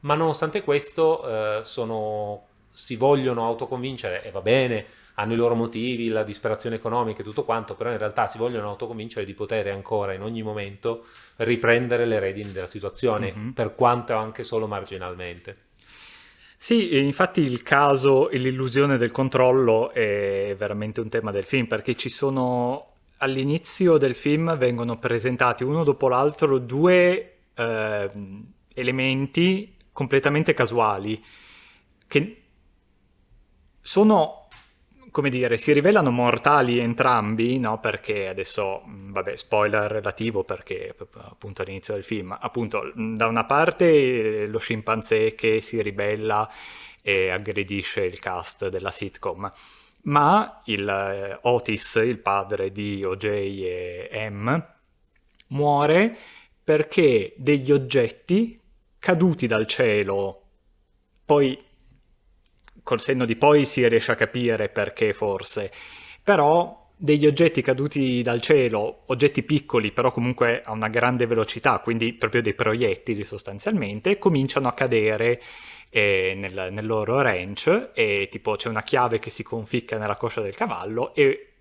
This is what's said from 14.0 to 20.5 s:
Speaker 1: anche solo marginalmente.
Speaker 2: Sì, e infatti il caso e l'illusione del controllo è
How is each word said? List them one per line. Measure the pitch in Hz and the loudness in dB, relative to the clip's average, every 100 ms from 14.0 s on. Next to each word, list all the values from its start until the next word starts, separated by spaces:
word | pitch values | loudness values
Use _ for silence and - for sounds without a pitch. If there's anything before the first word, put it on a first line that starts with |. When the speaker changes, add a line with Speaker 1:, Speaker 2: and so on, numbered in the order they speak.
| 120 | -2
Speaker 1:
anche | 113 110 110 | -4 -4 -10
solo | 120 113 110 | -6 -4 -4
marginalmente. | 101 95 95 92 90 90 87 92 98 _ _ _ - - - - _ - _ | -8 -8 -12 -12 -10 -12 -12 -18 -20 _ _ _ -20 -20 -20 -20 _ -20 _
Speaker 2:
Sì, | - 233 185 | 2 2 4
e | 143 | 2
infatti | 139 139 185 - | 2 2 0 2
il | 147 123 | 0 -2
caso | - 139 143 139 139 131 147 | 2 4 6 6 6 6 4
e | 135 | 2
l'illusione | 127 131 131 127 143 135 | -2 -2 -2 2 4 4
del | 117 | 0
controllo | - 131 127 127 131 123 110 120 | 0 0 4 6 6 6 4 2
è | - 107 101 101 98 101 | 0 0 0 0 0 -2